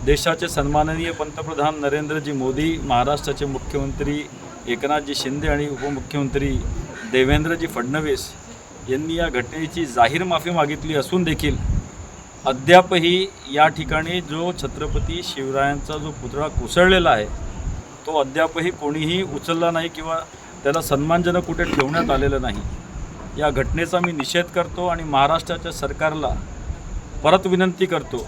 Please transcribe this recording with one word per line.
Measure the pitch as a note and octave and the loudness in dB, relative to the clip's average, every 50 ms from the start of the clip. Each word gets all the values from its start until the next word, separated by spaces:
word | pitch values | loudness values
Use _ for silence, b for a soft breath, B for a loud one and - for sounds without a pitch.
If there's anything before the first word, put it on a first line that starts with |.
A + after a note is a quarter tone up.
| - | 4
देशाचे | B2 D3 C#3+ - E3+ E3 E3 F3 E3+ | 2 2 4 4 0 0 0 -2 -2
सन्माननीय | - - C#3 C#3+ D3 D3+ D3+ D#3 D#3+ D#3+ E3 E3+ E3 | 0 0 0 2 4 2 2 2 0 -2 -2 -4 -2
पंतप्रधान | - D3+ D3+ D3 D3+ D#3 D3 D#3+ C#3+ D3 D3+ D#3 D3+ | -4 -6 -6 -6 -8 -6 -6 -2 0 0 0 0 0
नरेंद्रजी | C#3+ C#3+ C#3 D3+ D#3 D3 D3+ D#3 C#3+ C#3+ D3 | 0 0 0 0 -2 0 -2 -2 -2 -2 -2
मोदी, | C3+ B2+ C3 C3+ C#3+ D3+ D#3+ E3 D#3+ | 0 0 0 0 2 0 0 0 -2
महाराष्ट्राचे | - C#3 B2+ A#2+ B2 C3+ D3 C#3+ - - C#3 - D3 | 0 2 4 4 4 4 2 0 0 -4 -4 -2 -2
मुख्यमंत्री | C#3 C3+ C3 - - - C#3+ C#3 C#3 C3+ - D3 C#3 C#3+ D3 D3+ - - - - C3+ - - - | -4 -4 -6 -6 -4 -4 -2 -2 -2 -2 -4 -2 -2 -2 -4 -4 -8 -12 -16 -16 -16 -16 -14 -4
एकनाथजी | - B2 A2 C#3 C#3 D3 D3+ D3 C#3 C#3+ | -4 -4 -2 0 0 0 0 0 -2 -4
शिंदे | C#3 - C3+ C3+ D3 D3+ D#3 | -4 -2 -2 -4 -2 0 0
आणि | D3 C#3+ D3 D3 | 0 0 0 -2
उपमुख्यमंत्री | C#3+ B2 B2+ C#3+ C#3+ C3+ B2 - - D3 C#3+ C3+ - C#3 C#3 C#3 C3+ B2+ - - - - - - - - - - A#2+ | -4 -4 -4 -4 -4 -4 -6 -4 -2 -2 -2 0 0 0 0 0 0 0 -2 -2 -4 -4 -6 -10 -10 -12 -10 0 2
देवेंद्रजी | B2+ C3 C3 C#3+ D3+ D3+ D#3+ E3+ E3 E3 | 4 4 6 4 4 4 2 0 -2 -2
फडणवीस | D#3+ - B2 A#2 B2+ C#3 D#3 D#3 D3+ C#3 A#2+ - - - - - - - - - - - - - A2+ | -4 -4 -4 -4 -2 -2 -2 0 0 0 -2 -2 -8 -12 -16 -18 -18 -18 -18 -20 -20 -18 -16 -6 -4
यांनी | B2+ C#3 D#3 D#3+ E3 | -2 -2 -2 -2 -2
या | E3 E3+ E3 | 0 -2 0
घटनेची | C3+ - - - - D#3 D#3+ D3+ - F3 E3 | 0 -2 -4 -4 -6 -6 -6 -6 -4 -4 -4
जाहीर | C#3 A#2 B2 A#2+ A#2 C#3 E3 F#3 | -2 4 4 4 4 4 0 0
माफी | F#3 F3 D#3+ D#3 F3 | 0 0 -2 0 0
मागितली | F3 E3+ D3+ C#3+ D3+ D3 - D#3 D#3 | 0 2 2 2 0 -4 -4 -2 0
असून | D3 C3 - - F#3 F3+ | 0 0 2 2 2 2
देखील | E3 D#3 - - D3 - - - - - - - - - - - - - - - - - - - | 2 0 0 0 0 0 0 0 0 0 0 -2 -4 -14 -16 -16 -16 -18 -18 -20 -20 -20 -6 -2
अद्यापही | C3 C3 B2+ C3+ D3 F3 F3+ F3+ F3+ F#3 F3+ E3 E3+ F3 F#3 F#3+ G3 - - - - C3+ | -2 -2 0 4 10 10 10 10 10 4 4 4 4 4 4 2 0 -4 -14 -14 -6 4
या | C#3+ D3+ D#3+ | 6 6 6
ठिकाणी | D3+ D3+ D#3+ - D#3+ D#3 D#3 E3 F3 F3+ | 6 0 -4 -2 0 -2 0 0 -4 -4
जो | E3+ C#3+ D3 D#3+ E3+ F3+ F3 - | -4 -4 -4 -2 -2 -2 -2 -4
छत्रपती | - C3 A#2 - D3+ D3+ - - C#3+ - E3 F3 F3 | -6 -6 -4 -4 -4 -2 0 0 0 0 -4 -4 -6
शिवरायांचा | - - C#3 C3+ C3+ C3+ C#3 C#3 C#3 C#3+ C#3+ C#3+ - D#3 | -6 -6 -4 -4 -2 0 2 2 2 2 -2 -4 -6 -6
जो | D3+ D3 D#3 C#3+ | -6 -6 -6 -8
पुतळा | - A#2+ B2 A#2 C#3 D3+ D#3 | -8 -8 -6 -4 -2 -4 -2
कोसळलेला | C#3+ - B2 A2+ - F3 F3+ F#3 F#3+ F#3 E3+ E3 | -2 -4 -4 -2 2 4 6 6 6 6 6 4
आहे, | C3 A2 G#2+ G#2+ - - - - - - - - - - - - - - - | 4 4 2 -4 -6 -8 -8 -10 -8 -6 -6 -6 -6 -6 -10 -14 -18 -14 -10
तो | - D#3+ D#3 | -2 0 0
अद्यापही | C#3 C3 C3 D#3 D#3+ D#3+ D#3+ E3 D#3+ F3 | 0 0 0 0 0 0 0 -2 -2 -2
कोणीही | F3 - D3+ D3 D3 D#3+ D#3 D#3 E3+ F#3 F#3+ | -2 -2 -4 -2 -2 0 0 0 0 0 -2
उचलला | - C#3 C#3+ - - E3 E3 F3 E3+ | -2 -4 -8 -2 -2 0 2 2 2
नाही | E3 E3 D#3+ E3+ | 2 0 -2 -4
किंवा | D#3+ D#3+ D#3+ D#3+ E3 E3 D#3+ - - B B B B - - | -6 -8 -6 -4 -4 -4 -6 -8 -16 B B B B -4 0
त्याला | C#3 C#3+ E3 D#3 | 0 0 2 2
सन्मानजनक | - D3 C#3 C#3+ D#3 E3+ F3 F3 E3+ F3 F3+ F3+ | 2 0 0 2 2 2 4 4 4 2 2 0
कुठे | - E3 E3 E3+ | 0 -2 -2 0
ठेवण्यात | E3 - - C3+ C3+ D3+ E3 E3+ - | 0 2 2 2 2 2 0 2 2
आलेलं | C#3+ C3+ C#3+ C#3 C#3 C3+ B2 | 2 2 4 2 2 2 0
नाही. | B2 G#2 G#2+ G2+ - - - - - - - - - - - - - - - | -2 -4 -4 -6 -8 -8 -10 -12 -12 -12 -12 -12 -12 -12 -14 -14 -12 -6 0
या | D3 D3+ | 0 2
घटनेचा | C3+ C3 C3+ A#2+ - D#3+ E3+ D#3+ - F3+ | 2 2 0 0 0 -2 0 2 0 0
मी | F3 F3 E3+ | 0 0 -2
निषेध | D3+ C3+ - - F3 F3 F3 - | -2 -4 0 2 0 0 2 0
करतो | F3+ E3+ - - - F3+ | -2 -2 -2 -2 -2 0
आणि | F3+ E3+ E3 E3 | 0 0 -2 -2
महाराष्ट्राच्या | D#3 C#3+ C3+ C#3 C#3+ D#3+ E3 D#3+ - E3+ D#3 - E3+ - | 0 4 4 6 6 4 2 0 -2 -6 -6 -6 -8 -6
सरकारला | - - C#3 C#3 - D#3 D#3 D3+ D#3 C#3+ B2 - - - - - - - - - - - - - - - - - - - | -4 -4 -4 -2 0 0 0 0 0 -2 -2 -2 -2 -6 -8 -10 -12 -8 -8 -8 -8 -8 -8 -8 -8 -10 -8 -10 0 4
परत | D3+ E3 F#3+ F#3+ | 6 6 6 6
विनंती | F#3+ F3+ F3+ F#3 F#3 F3+ - F#3+ | 4 4 4 4 2 4 2 0
करतो | F#3 F3 D#3 C#3+ - - A#2+ G#2+ | 2 2 -2 -2 -2 -8 -8 -8